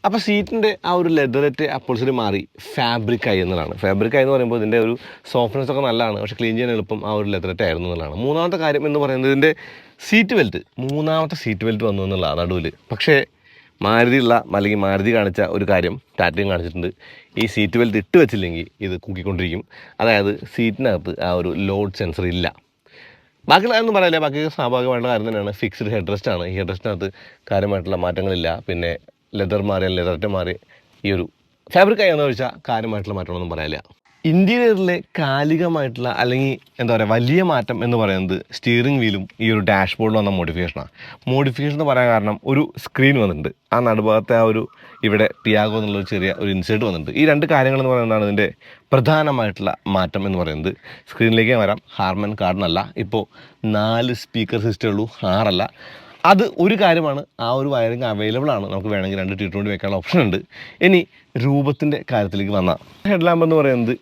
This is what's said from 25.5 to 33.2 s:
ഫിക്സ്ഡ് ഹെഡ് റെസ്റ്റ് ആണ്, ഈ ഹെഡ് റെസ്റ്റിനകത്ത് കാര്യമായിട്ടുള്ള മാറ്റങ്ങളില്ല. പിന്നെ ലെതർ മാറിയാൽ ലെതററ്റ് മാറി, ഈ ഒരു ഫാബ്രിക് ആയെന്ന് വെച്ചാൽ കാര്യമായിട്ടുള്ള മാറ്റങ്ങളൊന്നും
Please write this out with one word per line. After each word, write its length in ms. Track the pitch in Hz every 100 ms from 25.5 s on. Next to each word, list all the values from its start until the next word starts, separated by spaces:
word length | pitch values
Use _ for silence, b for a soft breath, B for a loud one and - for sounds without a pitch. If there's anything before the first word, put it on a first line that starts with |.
| 101
ഫിക്സ്ഡ് 300 | 110 - 107
ഹെഡ് 180 | 110 82
റെസ്റ്റ് 180 | 101 -
ആണ്, 100 | 90 87
ഈ 60 | 95
ഹെഡ് 140 | 90
റെസ്റ്റിനകത്ത് 360 | 95 117 92 95 B B B -
കാര്യമായിട്ടുള്ള 480 | 98 101 98 82 90 90
മാറ്റങ്ങളില്ല. 420 | 87 95 92 82 82 -
പിന്നെ 240 | 87 85 82 - _ _ 104
ലെതർ 220 | 95 104 101
മാറിയാൽ 240 | 95 92 92
ലെതററ്റ് 320 | 87 82 104 95
മാറി, 180 | 90 - _ b b b 98
ഈ 40 | 95
ഒരു 100 | 85 _ _ _ -
ഫാബ്രിക് 300 | 180 196 214
ആയെന്ന് 200 | 196 151 143
വെച്ചാൽ 240 | 113 127 - -
കാര്യമായിട്ടുള്ള 460 | 117 113 107 104
മാറ്റങ്ങളൊന്നും 340 | 98